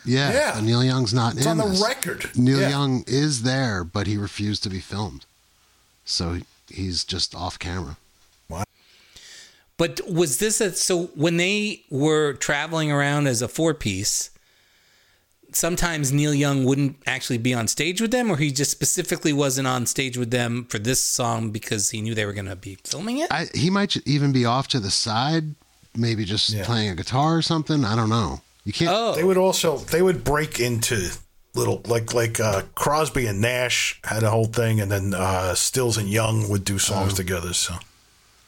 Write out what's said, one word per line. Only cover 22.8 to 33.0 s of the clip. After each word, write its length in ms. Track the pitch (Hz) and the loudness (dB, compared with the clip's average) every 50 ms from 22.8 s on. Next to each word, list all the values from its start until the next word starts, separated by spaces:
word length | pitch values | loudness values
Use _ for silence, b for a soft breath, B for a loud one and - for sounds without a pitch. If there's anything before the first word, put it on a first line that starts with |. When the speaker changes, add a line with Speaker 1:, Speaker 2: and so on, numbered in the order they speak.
| - | -10
Speaker 3:
filming 360 | - - 139 190 226 247 285 | -8 -8 -6 -4 -4 -2 -2
it? 120 | 330 - | -2 -2
Speaker 1:
I, 180 | - 156 165 - - | -2 -2 -4 -4 -2
he 160 | 110 135 185 | 0 2 2
might 220 | 190 196 202 - | 2 2 0 0
ju-, 100 | - - - | -2 -4 0
even 260 | - 143 143 147 143 | 0 0 2 2 2
be 140 | 131 127 120 | 2 2 2
off 220 | 117 120 135 139 - | 2 2 0 -2 -2
to 100 | - 127 | -2 -2
the 120 | 98 95 | -2 0
side, 640 | - - - 113 107 117 131 151 160 165 156 151 147 - _ _ _ _ - _ - | -2 -2 -2 0 0 0 0 2 0 0 0 -2 -8 -12 _ _ _ _ -20 _ -4
maybe 300 | 113 120 117 113 104 107 | -2 0 0 0 0 0
just 240 | 87 104 101 - - | -2 0 0 0 0
Speaker 2:
Yeah. 160 | 107 104 90 | -2 -2 -2
Speaker 1:
playing 240 | 104 120 113 107 - | 0 0 0 0 0
a 60 | 90 | -2
guitar 400 | 80 - - 117 131 147 160 165 | -4 -4 -2 0 2 2 4 2
or 40 | 165 | 2
something. 440 | 151 - 170 160 147 - 156 147 127 | 2 2 0 0 0 0 2 2 2
I 100 | 101 110 | 2 2
don't 140 | 117 113 104 | 2 2 2
know. 320 | 113 117 101 73 65 - - _ _ _ _ | 2 2 0 -2 -4 -8 -12 _ _ _ _
You 80 | 104 - | -8 -2
can't. 180 | - 165 165 | 0 0 2
Speaker 3:
Oh. 220 | 190 220 233 214 165 | 2 2 2 0 0
Speaker 2:
They 80 | 151 170 | 2 2
would 140 | 190 185 | 4 4
also, 400 | 185 190 190 175 - - 165 143 | 4 4 4 2 2 2 2 0
they 240 | 123 - - 160 165 | 0 -2 0 2 4
would 220 | 185 185 175 120 117 | 4 4 2 2 0
break 360 | 135 143 147 156 151 - - | 0 0 2 0 -2 -2 -2
into 500 | 120 123 120 113 113 - 123 104 87 85 - - - - _ _ _ _ - | 0 0 0 0 0 0 0 -2 -2 -4 -6 -10 -14 -20 _ _ _ _ -4
little, 280 | 120 120 113 101 - - | -2 0 0 0 -2 -2
like, 280 | 107 117 117 110 - - | -2 0 0 0 0 0
like, 260 | 120 117 113 113 - | 0 0 0 0 0
uh, 240 | 110 107 98 95 92 - - | 0 0 0 0 -2 -4 -6
Crosby 520 | - - 143 147 156 | -2 0 2 2 2